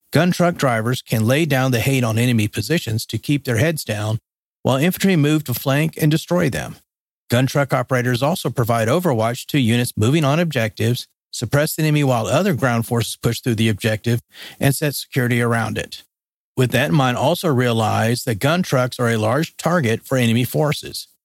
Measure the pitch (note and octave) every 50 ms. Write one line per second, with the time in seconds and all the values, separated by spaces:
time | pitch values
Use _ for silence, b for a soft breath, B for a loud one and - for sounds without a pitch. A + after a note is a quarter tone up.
0 | _ - - C#3+ E3+ F3+ E3+ - F3 F3 E3+ B2+ - C3 A#2+ A2 A2 A#2+ B2+ -
1 | - - - A2 A2 A2+ C3 D3 E3+ D3+ C3+ C3 C3 C3+ B2+ A2+ G2+ C#3 C3+ C3
2 | B2 A2+ A2 A2+ A#2+ B2+ A#2+ A2 G#2 G#2+ - A#2 G#2 - D#3 F3 - A#2 A2 G#2+
3 | - - - A2 - - D3 C#3 - C3 A#2+ G#2+ C#3+ E3 E3+ D3+ - - G#2+ G#2
4 | G#2 G#2+ A2 A2 _ _ _ _ _ _ _ _ - - B2+ C3+ D3 F#3 F3+ -
5 | - G3 F#3+ D#3+ C#3+ D3 D#3 D#3 D3+ - A#2+ - - C#3+ C3+ C#3+ D#3+ D#3 - -
6 | E3 D3+ D3+ D#3+ - - F3 F3 F3 D#3 - - B2 - - - _ _ _ _
7 | _ _ _ _ _ - A#2+ A#2+ C3+ C3 - D3 C#3 C3 - C3 B2+ - C3 B2
8 | A#2+ B2+ B2+ A2+ C3+ D3 F#3 - - D3+ A#2 - A#2+ G#2 A#2 A#2 A2 A2+ C#3 F3+
9 | F3+ E3+ B2+ A2 A2 A#2 B2 - - - - D3 B2+ A2 A#2 A#2+ B2 - - -
10 | G#2+ A#2 C#3+ F3 D3+ C3+ C#3+ E3 F3+ E3 - B2 A2+ A2 - - A2 A2+ A#2+ -
11 | - _ _ _ _ _ - - A#2+ G#2 - C#3+ D3+ D#3 - - D#3 D#3 D3 D3
12 | C#3+ C3 B2 A#2 A2 G#2+ A#2 D#3 F#3+ G#3 D#3 A2+ C3+ B2+ A#2 A#2 A#2 - B2 A#2
13 | A2 - - - - A#2+ A2+ - - C3 A#2 G#2 A2+ A2+ G#2+ - - A2+ A2 G#2+
14 | - A#2 A#2+ A#2 - _ B B B B B B - C#3 C#3 - D#3 D3 C3 -
15 | - _ - C#3 B2 A#2 B2 A#2+ A#2+ A#2 A#2 A2+ A2 A2 G#2+ G#2 - - - -
16 | - _ _ _ _ _ _ _ _ _ - - B2+ B2 B2+ A#2+ C#3 D#3+ E3+ D3+
17 | C3+ B2+ B2 - A#2+ C#3+ F3 - - E3+ C3+ A#2+ B2+ A#2+ A#2 A2+ A2 G#2+ G#2+ G#2
18 | A2 A2+ B2 - - - A2 F#2+ - C#3 E3 F#3 F3+ - - C3 B2 B2 - -
19 | B2 A#2 A#2 A2 G#2+ G#2+ A#2+ C#3+ E3 - _ - - D#3+ F3 F3+ B2+ A2 A2+ G#2+
20 | - - C3+ C3 B2 A2+ A2+ B2 B2+ - - D3+ D#3 C#3+ D3+ - - - - -
21 | - _ _ _